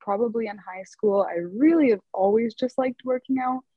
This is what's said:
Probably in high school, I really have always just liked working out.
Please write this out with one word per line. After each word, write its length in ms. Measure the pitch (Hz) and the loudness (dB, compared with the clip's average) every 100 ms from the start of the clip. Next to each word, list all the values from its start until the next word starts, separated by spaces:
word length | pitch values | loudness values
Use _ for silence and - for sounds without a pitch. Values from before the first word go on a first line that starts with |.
Probably 480 | - 202 233 226 220 | -6 -2 -2 -2 -6
in 100 | 208 | -10
high 240 | 185 185 | -14 -16
school, 400 | 190 - 214 196 | -16 -4 0 2
I 140 | 190 170 | 0 -4
really 540 | 175 202 302 330 269 | -6 2 4 4 4
have 100 | 202 _ | 2 _
always 400 | - 196 214 233 | 0 2 2 0
just 240 | - 247 - | -2 -4 -2
liked 240 | 262 247 | -4 -4
working 340 | 254 254 - 262 | -4 -4 -2 -2
out. 200 | 254 254 - | -2 -6 -8